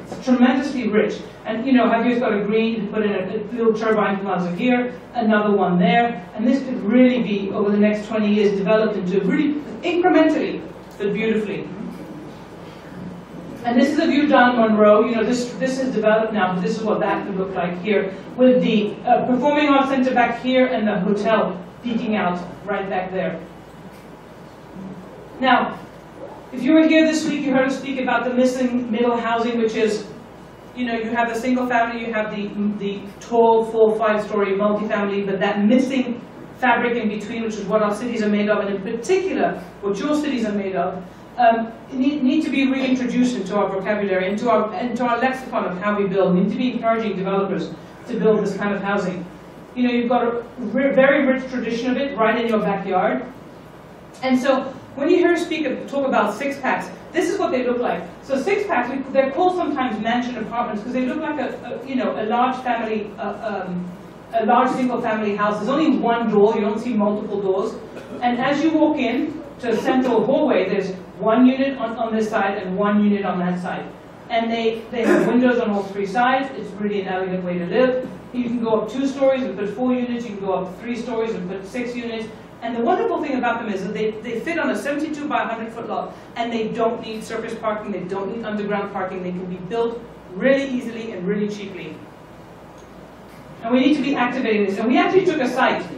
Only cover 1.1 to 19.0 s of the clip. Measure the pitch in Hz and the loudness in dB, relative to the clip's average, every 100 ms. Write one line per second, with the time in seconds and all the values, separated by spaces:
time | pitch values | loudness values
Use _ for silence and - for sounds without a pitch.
1.1 | - - - 214 240 269 247 226 226 247 | -2 -10 -12 -6 -4 4 4 6 4 2
2.1 | 233 233 202 208 220 226 190 - 214 202 | 2 2 0 2 2 2 0 -4 0 0
3.1 | 196 185 214 - 240 226 208 220 208 208 | 0 -2 -4 -6 0 2 2 2 2 2
4.1 | 196 202 180 175 175 254 247 247 - - | 0 -2 -2 -2 0 2 2 0 -6 -10
5.1 | 240 214 208 208 196 180 180 226 233 240 | -2 2 4 4 2 4 4 4 4 4
6.1 | - - - 247 277 - 196 196 247 254 | 0 -10 -2 2 2 0 -4 4 6 6
7.1 | - 196 196 196 208 202 208 208 214 - | 6 0 -2 -2 0 2 4 4 2 -2
8.1 | 220 208 208 202 190 214 214 220 190 180 | 0 2 4 4 2 2 4 4 0 0
9.1 | 196 - 294 294 - - - 349 349 359 | 0 2 2 2 0 -6 -8 -2 2 4
10.1 | 311 311 - - - - - - - 202 | 6 6 4 -2 -4 -10 -14 -16 -6 -2
11.1 | 214 220 208 - - 151 - - - - | 0 0 0 -2 -6 -8 -10 -12 -12 -14
12.1 | - - - - - - - - - - | -16 -16 -16 -18 -18 -18 -18 -16 -14 -14
13.1 | - - - - - 240 240 285 - 330 | -14 -16 -16 -16 -8 -2 2 2 2 2
14.1 | 285 294 262 247 240 220 208 214 220 240 | 2 4 6 6 4 4 6 6 6 4
15.1 | 226 220 247 - - 262 262 254 214 214 | 2 0 -2 -4 -4 -4 -2 -2 0 2
16.1 | 220 220 208 185 180 220 - 214 196 202 | 2 2 0 0 0 -2 -2 -2 0 0
17.1 | 202 208 185 185 180 175 - 208 190 - | -2 -4 -4 -4 -4 -4 -4 0 0 0
18.1 | - - - 254 247 240 214 208 - | -6 -8 4 6 6 4 2 0 -2